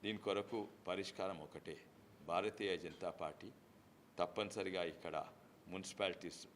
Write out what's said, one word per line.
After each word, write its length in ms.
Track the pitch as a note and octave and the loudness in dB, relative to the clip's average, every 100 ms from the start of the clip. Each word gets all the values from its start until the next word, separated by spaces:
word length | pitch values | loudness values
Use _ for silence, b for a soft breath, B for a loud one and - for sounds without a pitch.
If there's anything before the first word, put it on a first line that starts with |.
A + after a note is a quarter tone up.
దీని 180 | G2+ G#2+ G#2 | 0 0 2
కొరకు 340 | G2 G2+ A#2 G#2 - - | 2 2 -2 -2 -6 -2
పరిష్కారం 500 | F#2 G2 - F#2+ F2 D2+ | 0 0 0 -2 -2 -6
ఒకటే, 300 | - - D#2+ - - - - - | -8 -8 -10 -10 -20 -20 -14 2
భారతీయ 400 | F2 G2+ G#2 G2+ F2+ | 4 4 2 2 2
జనతా 260 | D#2+ D#2 F2+ D#2+ | 0 -4 -4 -2
పార్టీ 280 | D#2 D2+ G2 - - - - - - - | -4 -4 -12 -14 -20 -20 -20 -20 -14 2
తప్పనిసరిగా 640 | F2 - G#2 G#2+ F#2+ F#2 F2 | 2 4 0 2 2 2 0
ఇక్కడ 240 | D2+ E2 D#2 - - - - - | 0 -2 -2 -2 -8 -20 -20 -6
మున్సిపాలిటీస్ 720 | F#2 F#2+ - G2 F2+ F2 - - | -6 -4 2 2 2 -6 -8 -14